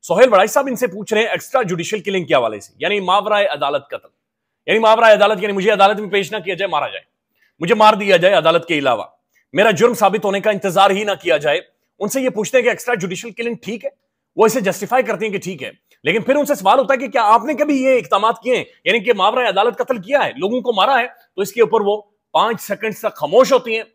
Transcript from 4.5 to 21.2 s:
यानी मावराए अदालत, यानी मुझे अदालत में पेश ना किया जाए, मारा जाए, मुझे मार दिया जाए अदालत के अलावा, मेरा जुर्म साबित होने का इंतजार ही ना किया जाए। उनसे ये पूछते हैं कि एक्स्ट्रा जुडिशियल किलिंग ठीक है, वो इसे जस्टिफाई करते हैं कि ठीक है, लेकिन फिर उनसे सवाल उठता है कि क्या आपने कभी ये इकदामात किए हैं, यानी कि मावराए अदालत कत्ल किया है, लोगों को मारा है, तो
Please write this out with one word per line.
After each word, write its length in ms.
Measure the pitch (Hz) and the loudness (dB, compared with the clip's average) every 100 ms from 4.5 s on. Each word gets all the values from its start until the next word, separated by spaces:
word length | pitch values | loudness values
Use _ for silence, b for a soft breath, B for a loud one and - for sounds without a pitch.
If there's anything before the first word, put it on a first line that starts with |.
| _ - | _ -2
यानी 140 | 202 | 2
मावराए 320 | 220 220 226 | 4 6 6
अदालत, 300 | 208 202 214 | 6 4 2
यानी 100 | 208 | -4
मुझे 180 | 196 190 | -2 0
अदालत 300 | 208 196 208 | 4 2 2
में 100 | 214 | -4
पेश 220 | 196 180 | -4 -4
ना 80 | 214 | -8
किया 140 | 175 | -8
जाए, 140 | 175 196 | -6 -4
मारा 180 | 156 131 | -2 -4
जाए, 180 | 95 _ _ _ _ _ _ | -8 _ _ _ _ _ _
मुझे 140 | 175 | -2
मार 220 | 214 214 214 | 4 4 4
दिया 200 | 202 185 | 2 4
जाए 160 | 180 | 4
अदालत 320 | 190 156 170 - | 4 2 0 0
के 100 | 156 | -2
अलावा, 340 | 135 117 95 _ _ _ _ | 0 -2 -4 _ _ _ _
मेरा 160 | - 220 | 0 2
जुर्म 220 | 180 233 | 4 0
साबित 300 | 233 202 196 | 2 0 0
होने 160 | 202 196 | -4 -2
का 100 | 214 | -2
इंतजार 420 | 202 202 175 196 | -2 -2 2 2
ही 120 | 196 | 2
ना 100 | 208 | -2
किया 240 | 190 175 156 | -6 -2 0
जाए। 240 | 147 151 - _ _ _ | 0 -4 -6 _ _ _
उनसे 220 | 202 269 | -6 -4
ये 80 | 254 | -4
पूछते 280 | 202 208 262 | -4 -2 0
हैं 60 | |
कि 60 | 233 | 0
एक्स्ट्रा 240 | 220 - | -2 -4
जुडिशियल 380 | 240 180 175 240 | -6 -6 -8 -12
किलिंग 240 | 202 233 233 | -10 -8 -8
ठीक 200 | - 226 | -10 -10
है, 60 | 277 _ _ _ _ - | -10 _ _ _ _ 2
वो 100 | 220 | 2
इसे 140 | 233 | 2
जस्टिफाई 420 | 196 175 202 254 | -2 -4 -2 -2
करते 220 | 214 202 | -2 -4
हैं 80 | 220 | -6
कि 60 | 196 | -8
ठीक 240 | 175 180 | -10 -12
है, 100 | 120 - _ _ | -12 -16 _ _
लेकिन 180 | 135 202 | -4 -2
फिर 140 | 208 285 | 0 -2
उनसे 180 | 285 285 | 0 -2
सवाल 240 | 190 247 | 0 2
उठता 140 | 262 | 2
है 40 | 269 | -2
कि 100 | 254 | -2
क्या 140 | 240 | -2
आपने 320 | 214 226 226 | 2 2 2
कभी 240 | 302 294 277 | -4 0 0
ये 120 | 262 262 | 2 0
इकदामात 420 | 175 208 220 220 | 2 2 2 -2
किए 120 | - 240 | -2 -2
हैं, 100 | 139 b 160 | -4 b -2
यानी 140 | 220 | 0
कि 120 | 208 | 0
मावराए 340 | 214 190 240 240 | 2 2 2 0
अदालत 300 | 185 220 - | 0 0 -2
कत्ल 220 | 247 247 | -4 -4
किया 220 | 180 277 | -2 0
है, 120 | 175 113 | 0 -2
लोगों 220 | 185 247 | -4 -4
को 100 | 226 | -2
मारा 240 | 220 202 269 | 0 2 2
है, 100 | 247 | -2
तो 360 | - | -8